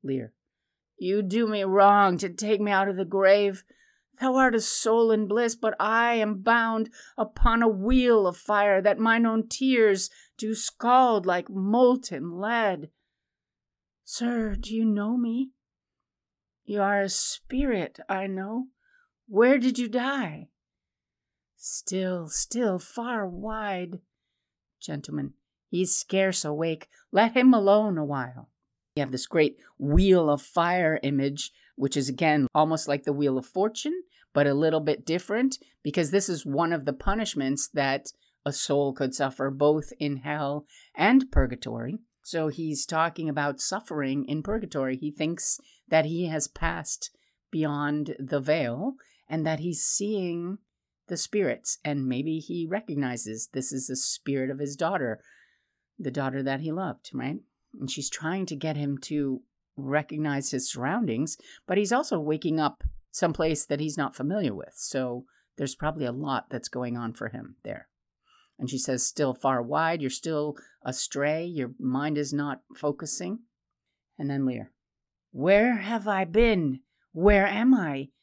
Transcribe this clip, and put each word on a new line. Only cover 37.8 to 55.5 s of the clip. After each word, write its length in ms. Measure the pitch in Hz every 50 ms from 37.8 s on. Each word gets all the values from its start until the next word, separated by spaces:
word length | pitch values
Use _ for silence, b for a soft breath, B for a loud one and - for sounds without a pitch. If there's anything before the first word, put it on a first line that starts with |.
| 139 135 135 139 143 - - _ _ _ _ _ _
a 80 | 143 143
soul 400 | - - - 147 143 143 139 131
could 220 | - 139 131 131
suffer, 360 | - 147 135 131 - 135 139
both 420 | 139 135 147 147 151 156 147 - - _
in 200 | 156 147 143 131
hell 480 | 123 151 147 151 147 139 143 147 147 b b b b b b
and 380 | - 156 202 247 269 262 - -
purgatory. 640 | - 135 123 123 127 - 120 113 117 117 123 175 226 - _ _ _ _
So 260 | - - 165 156 156
he's 380 | 135 - 165 156 151 135 -
talking 420 | - 170 160 160 170 165 - 160 156
about 320 | 139 151 147 143 139 135
suffering 640 | - - 190 202 208 - 165 151 139 135 135 143 135
in 160 | - 143 156 147
purgatory. 540 | 185 208 226 220 160 - 147 135 131 131
He 140 | 131 - 151
thinks 480 | 147 - 160 156 170 - - - - - b b b b b _
that 160 | 160 160 156
he 220 | 151 165 170 180
has 200 | 165 156 156 147
passed 640 | - _ - - 165 165 170 151 - - - - - _ _ _ _ _ _ _ _
beyond 640 | - 160 156 151 147 143 147 147 147 151 147 135 147 -
the 220 | 135 131 151 143
veil 540 | 131 135 151 165 143 117 117 131 185 262 262 b b b b b b b
and 180 | 156 160 156
that 140 | 156 160 147
he's 220 | 156 175 160 - -
seeing 760 | - - - 202 208 214 202 185 175 170 170 170 175 196 208 _ _ _ _ _ _ _ _ _ -
the 80 | 185 185
spirits, 600 | - - - 208 196 143 117 - _ - - - _
and 240 | 151 147 143 131 127
maybe 300 | 127 123 139 160 156 160
he 280 | 156 - 175 175 165
recognizes 840 | 160 180 208 226 - 160 143 139 127 123 117 - 107 110 110 - -
this 240 | - 131 131 - 147
is 160 | 131 131 -
the 80 | 131
spirit 540 | 127 - - - - _ 143 139 135 131 131
of 80 | 135 135
his 160 | 147 139 143
daughter, 460 | 139 180 165 196 180 135 117 110 b b b b b b b